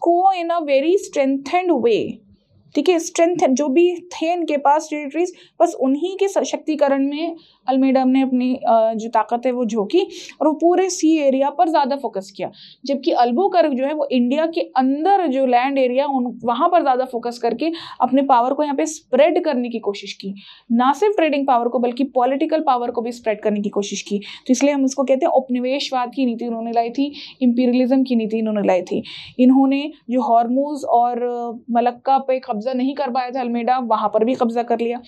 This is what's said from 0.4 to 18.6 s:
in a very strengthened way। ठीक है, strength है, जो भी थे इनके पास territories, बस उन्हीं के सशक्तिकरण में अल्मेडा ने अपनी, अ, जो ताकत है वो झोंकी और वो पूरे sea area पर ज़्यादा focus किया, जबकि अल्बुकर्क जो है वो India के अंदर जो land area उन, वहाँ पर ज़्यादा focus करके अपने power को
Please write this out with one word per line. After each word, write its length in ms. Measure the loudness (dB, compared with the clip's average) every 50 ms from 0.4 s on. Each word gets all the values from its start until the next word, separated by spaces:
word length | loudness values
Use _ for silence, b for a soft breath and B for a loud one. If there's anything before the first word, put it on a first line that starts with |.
| -2
in 200 | -2 -2 -2 0
a 40 |
very 260 | 2 2 2 4 2 2
strengthened 920 | 0 0 -2 -2 0 0 0 0 -2 -2 -2 -2 0 2 2 2 2 2
way। 360 | 2 2 0 0 -4 -8 -12 _ _ -20 _ _ _ _ _ _ _ -4
ठीक 140 | 0 2 2
है, 100 | 2 0
strength 380 | 0 -2 0 2 2 2 2 2 2
है, 120 | 2 2
जो 140 | 0 0 2
भी 280 | 4 4 4 4 2
थे 360 | -2 -8 -14 -10 -6 -4 -2 -2
इनके 240 | -2 -2 -2 -2
पास 320 | 0 2 2 2 2 0 -2
territories, 420 | -6 -8 -8 -6 -4 -2 -2 -2 b b b b b 0 0
बस 120 | 0 0 0
उन्हीं 360 | 0 0 0 0 -2 -4 -2
के 120 | -2 -2 -2
सशक्तिकरण 800 | 0 -2 -2 -2 -4 -6 -4 -4 -2 0 2 2 2 2 0 -2
में 280 | -2 -4 -6 -6 -8 B B B B B _ -2
अल्मेडा 360 | 0 2 2 4 2 2 2
ने 160 | 2 2 2
अपनी, 340 | 2 2 0 0 0 -2 -2
अ, 380 | -2 0 2 2 4 4 2 0
जो 140 | -4 -4 -2
ताकत 340 | 0 0 0 0 -2 -2 -2
है 60 | -2 -2
वो 120 | -2 -2
झोंकी 420 | -2 -2 -2 -2 0 0 0 0 B B B B B B -2
और 60 | -2
वो 60 | 0 0
पूरे 380 | 2 2 2 2 2 2 0
sea 280 | -2 0 0 2 2 2
area 320 | 2 2 2 2 0 0
पर 180 | 0 0 0 2
ज़्यादा 280 | 2 2 0 0 -2
focus 360 | -4 -6 -6 -8 -8 -10 -10 -10
किया, 140 | -10 -10 -10 B B B B B B -6
जबकि 260 | -4 -4 -2 -2 0
अल्बुकर्क 640 | 2 2 2 2 2 2 0 2 2 2 2 2 0
जो 120 | -2 -2
है 80 | -2 -2
वो 160 | -4 -4 -2 0
India 340 | 0 0 0 0 0 0
के 140 | 0 -2 -4
अंदर 680 | -4 -2 0 0 0 0 0 0 2 2 2 2 2
जो 200 | 0 0 0 2
land 320 | 2 2 2 2 0 0 2
area 280 | 2 2 2 0 0
उन, 340 | 0 0 -2 -2 -4 -6 -6 -4
वहाँ 240 | -4 0 0 2 2
पर 140 | 4 4 4
ज़्यादा 220 | 2 2 0 -2
focus 340 | -4 -6 -6 -6 -8 -6 -4
करके 340 | -2 -2 -2 -2 -2 -4 -4 B B B B B
अपने 220 | 0 2 2 2 4
power 320 | 4 4 4 4 2 0
को 80 | -2